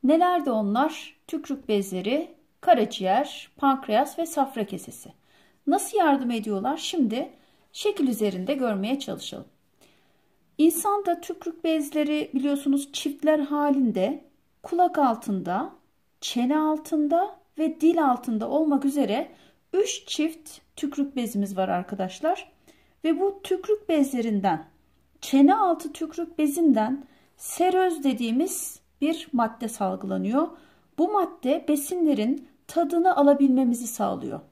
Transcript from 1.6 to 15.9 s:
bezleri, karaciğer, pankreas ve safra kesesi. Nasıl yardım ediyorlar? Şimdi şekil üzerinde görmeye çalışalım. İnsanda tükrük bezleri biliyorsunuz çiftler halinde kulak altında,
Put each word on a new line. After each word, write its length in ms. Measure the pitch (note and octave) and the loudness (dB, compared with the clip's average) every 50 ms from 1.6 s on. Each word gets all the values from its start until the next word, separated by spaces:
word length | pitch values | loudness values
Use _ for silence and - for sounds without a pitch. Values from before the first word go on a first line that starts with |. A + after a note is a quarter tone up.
| - - | -4 -2
bezleri, 680 | G#3+ G3+ G3 G3 F#3+ F#3 F3+ G#3 B3+ D4+ F4 - - _ _ _ _ _ | -2 -2 0 -2 -6 -6 -4 -2 -2 -2 -4 -6 -12 _ _ _ _ _
karaciğer, 880 | - F4+ E4+ B3+ G#3+ G#3+ - - F#3+ F#3 F#3+ A#3+ D4 D4 - - - - _ | 4 4 4 4 4 -2 -2 -4 0 2 2 2 0 -2 -8 -16 -18 -20 _
pankreas 600 | - - C4+ C4+ C4 C4 - G#3 A3 C#4+ D4 - - | 0 2 2 2 0 -2 0 0 0 0 0 -2 -6
ve 80 | E4 | -6
safra 400 | E4 - D4+ C4+ C4+ - A#3 G#3 | -4 0 -2 -2 -2 -2 -6 -6
kesesi. 460 | G#3 G3 E3+ - - - - - - - _ _ _ _ _ _ _ _ _ _ | -6 -6 -12 -12 -14 -18 -20 -20 -20 -20 _ _ _ _ _ _ _ _ _ _
Nasıl 320 | - D#4 G4+ G4+ - - G#4 | 0 0 0 0 0 0 2
yardım 320 | F4 D4+ C#4 C#4 C4 A#3+ | 4 4 4 2 2 -2
ediyorlar? 460 | A#3+ A3+ G#3 A3 G#3 F#3+ G3+ B3+ D4+ | -4 -4 -2 -2 -4 -2 0 -2 -4
Şimdi 540 | D#4+ - - - E4+ C4 G#3+ G#3+ B3 D4 - - _ _ _ _ _ _ _ | -4 -6 -4 0 0 0 0 0 -4 -6 -8 -12 _ _ _ _ _ _ _
şekil 360 | _ - - G#4 G4+ G4+ D4 B3+ | _ -4 -4 -4 0 0 0 0
üzerinde 460 | A#3 G3+ G#3+ G3+ F#3 F3+ F#3 F#3+ D4 | 0 0 -2 -2 -2 -4 -4 -4 -2
görmeye 440 | C#4 B3+ A#3 G#3 F#3+ G3 A3 C4 C#4 | -2 0 -2 -2 -2 -2 -2 -2 -4
çalışalım. 480 | - - F#3 - - - - - - - _ _ _ _ _ _ _ _ _ _ _ _ _ _ _ _ _ _ _ _ _ - | -4 -8 -10 -10 -10 -14 -14 -14 -16 -18 _ _ _ _ _ _ _ _ _ _ _ _ _ _ _ _ _ _ _ _ _ 4
İnsanda 600 | D4+ E4 E4 - - G#4 G4+ G#4 G4+ F#4 E4+ E4+ | 4 4 4 2 0 0 0 0 0 -2 -2 -2
tükrük 440 | - - F4 - - F4 D#4+ - - | -4 -12 -12 -10 -10 -12 -12 -4 -2
bezleri 680 | E4 D#4+ D#4 C#4+ C#4+ - D4+ D4+ D4 D4+ D4+ D4+ - - | -2 0 0 -2 -2 -2 -2 0 0 0 -2 -4 -4 -4
biliyorsunuz 580 | C4+ C4 C#4+ C#4+ C#4 - C#4+ C4+ C#4 C#4 - | -2 -2 0 -2 -2 0 0 0 0 -2 -4
çiftler 460 | - - - D4+ C#4 - - D4+ D#4 D4+ | -10 -6 -6 -6 -6 0 2 2 2 2
halinde 840 | C#4+ C#4+ D4 D4 D4 D4 C#4 C#4 C4 A3+ G3+ F#3+ F#3 A3 D4+ - - _ _ _ _ _ _ _ | 0 -2 -2 0 2 2 2 2 2 0 2 0 0 0 -2 -6 -10 _ _ _ _ _ _ _
kulak 360 | - - - E4+ F4+ F4 F4+ E4 | -10 -6 2 2 2 2 4 2
altında, 760 | C#4+ B3 A3+ A3+ - - G3+ F#3+ E3+ F3 F3+ G3+ D4 F4 - _ _ _ | 2 2 2 -2 -4 -4 -4 -4 -4 -4 -4 -4 -4 -6 -10 _ _ _